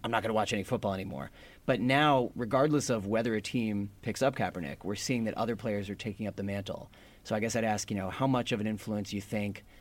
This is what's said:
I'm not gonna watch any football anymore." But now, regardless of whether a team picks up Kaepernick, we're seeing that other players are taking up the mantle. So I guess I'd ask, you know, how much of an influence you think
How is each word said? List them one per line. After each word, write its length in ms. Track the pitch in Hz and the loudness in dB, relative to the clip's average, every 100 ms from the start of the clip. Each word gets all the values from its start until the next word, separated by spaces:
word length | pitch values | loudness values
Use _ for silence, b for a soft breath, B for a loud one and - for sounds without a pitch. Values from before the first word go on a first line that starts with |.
I'm 80 | 117 | -2
not 100 | 113 | 0
gonna 120 | 110 | 2
watch 180 | 110 101 | 2 2
any 120 | 107 | 0
football 300 | 95 120 104 | 0 0 0
anymore." 380 | 95 95 69 67 B B B - | -2 -4 -6 -8 B B B 0
But 140 | 127 | 2
now, 520 | 123 139 151 135 120 - | 4 6 6 6 4 -2
regardless 540 | 117 127 151 147 - | 0 4 4 4 2
of 180 | 113 98 | 0 2
whether 280 | 110 117 110 | 2 2 0
a 60 | |
team 500 | - 127 110 104 101 - | 0 0 0 0 -4 -6
picks 200 | 120 107 | -6 0
up 140 | 131 - | 0 2
Kaepernick, 480 | 92 92 73 - | -2 -2 -6 -6
we're 120 | 92 101 | -6 -4
seeing 280 | - 123 | -2 0
that 140 | 110 - | 0 0
other 180 | 107 113 | -2 -2
players 340 | 117 101 101 | -2 -2 -2
are 60 | 101 | -6
taking 320 | 110 101 107 | -6 -4 -6
up 80 | 101 | -4
the 80 | |
mantle. 480 | 101 101 95 - - b b b | -4 -4 -4 -8 -12 b b b
So 140 | - 110 | -4 -2
I 20 | |
guess 160 | 113 117 | 0 2
I'd 80 | |
ask, 260 | 110 104 - | 2 0 0
you 60 | 104 | -2
know, 140 | 95 | -2
how 180 | 90 135 | 0 2
much 240 | 127 120 | 2 2
of 80 | 113 | 0
an 80 | 107 | 0
influence 460 | 104 - 104 98 | -2 -2 -4 -2
you 80 | 101 | -6
think 420 | - 107 101 98 b b | -4 -2 -2 -6 b b